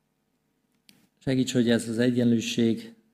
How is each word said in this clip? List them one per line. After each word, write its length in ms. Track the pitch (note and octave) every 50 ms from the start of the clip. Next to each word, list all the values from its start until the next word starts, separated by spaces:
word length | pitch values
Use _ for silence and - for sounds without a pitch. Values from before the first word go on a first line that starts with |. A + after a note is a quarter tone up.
| _ _ _ _ _ _ _ _ _ _ _ _ _ _ _ _ _ _ - _ _ _ _
Segíts, 360 | _ - C3+ C3 C3 B2+ B2+ -
hogy 160 | B2+ A2+ A#2+
ez 200 | A#2 A2+ A2+ A#2
az 80 | A2+
egyenlőség 960 | A2+ B2 B2+ A#2+ B2 A#2+ A#2+ A#2 A2+ G#2+ - - B2 A#2 A2+ G#2+ - - - - _ _ _